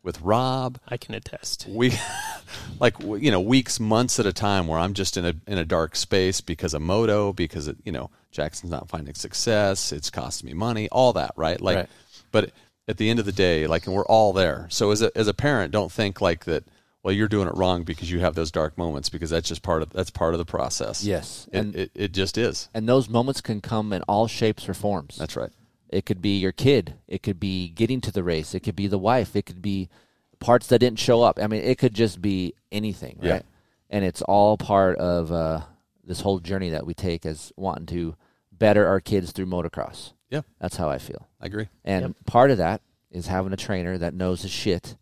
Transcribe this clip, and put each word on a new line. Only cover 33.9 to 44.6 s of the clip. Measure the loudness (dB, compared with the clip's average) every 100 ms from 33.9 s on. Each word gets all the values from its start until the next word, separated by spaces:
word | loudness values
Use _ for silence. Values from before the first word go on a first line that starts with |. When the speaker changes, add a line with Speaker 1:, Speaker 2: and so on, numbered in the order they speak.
| 0
Speaker 3:
it's | 0 -2
all | 2 6 6 4
part | 2 4 4 2
of, | 0 0 0
uh, | -2 -2 -4 -8 _ _ _
this | -10 -4
whole | -2 -2
journey | -2 -4 -4
that | -4 -6
we |
take | -4 -4 -2 -6
as | -8 -12 -8
wanting | -6 -6 -6
to | -6 -6 -8 _ _ _
better | _ 4 6 6
our | 2
kids | 2 0 0
through | -8 -4
motocross. | -4 -4 -6 -10 -10 -18 _ _
Speaker 1:
Yeah. | -8 -8 _
Speaker 3:
That's | -8 -2
how | -2
I | -2
feel. | -8 -14 -16 _
Speaker 1:
I | -10
agree. | -8 -8 _ -4
Speaker 3:
And | -2 -2
Speaker 2:
Yep. | -6 -2
Speaker 3:
part | 4 4
of | 4
that | 0 -2 _ _ _
is | -12 -4
having | -4 -2
a | -6
trainer | -4 -4 -4 -4
that | -6
knows | -2 -2 -2
his | -6
shit | -4